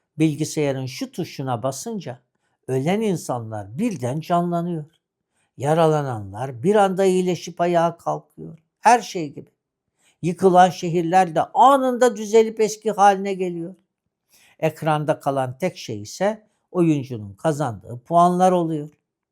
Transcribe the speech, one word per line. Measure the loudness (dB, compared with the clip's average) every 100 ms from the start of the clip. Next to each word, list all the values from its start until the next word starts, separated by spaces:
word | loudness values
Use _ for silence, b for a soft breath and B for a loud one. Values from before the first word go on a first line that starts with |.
| _ 0
bilgisayarın | 0 0 -4 -2 -2 -2 -6
şu | -10 -10
tuşuna | -8 -10 -8 -6 -4
basınca | -4 -6 -10 -10 -12 -16 _ _ _ _ -6
ölen | -4 0 0
insanlar | 0 -2 -4 -8 -6 -10 -10 -6
birden | -6 -4 -6 -6
canlanıyor. | -2 -2 0 -4 -4 -6 -10 _ _ _ _ _ _ -6
Yaralananlar | -2 2 4 2 -2 -6 -10 -10 -10 -4
bir | 0 4
anda | 2 2 2
iyileşip | 2 0 -4 -6 -4
ayağa | 0 2 0 -2
kalkıyor. | -8 -8 _ -20 -18 -20 _ _
Her | 4 4
şey | 2 -8 -8
gibi. | -10 -20 _ _ _ _ _ _ -6
Yıkılan | -4 2 4 8 6
şehirler | 4 -4 -2 2 2 2 0
de |
anında | -2 4 6 6 2 2 2 2
düzelip | 2 4 4 0
eski | -2 -2 -4
haline | 4 4 4 -2
geliyor. | -4 -4 -6 -10 -14 _ _ _ _ b b b b
Ekranda | -4 -2 -2 -2 0 -2
kalan | -2 -2 -4 -4
tek | -6 -6
şey | -12 -12
ise | -10 -4 -4 -4 _ _ _
oyuncunun | 0 2 0 -4 -10 -12
kazandığı | -6 -4 -2 -4 -6 -12 -16
puanlar | 0 4 4 4 2
oluyor. | 2 -2 -4 -8 _ _ _ _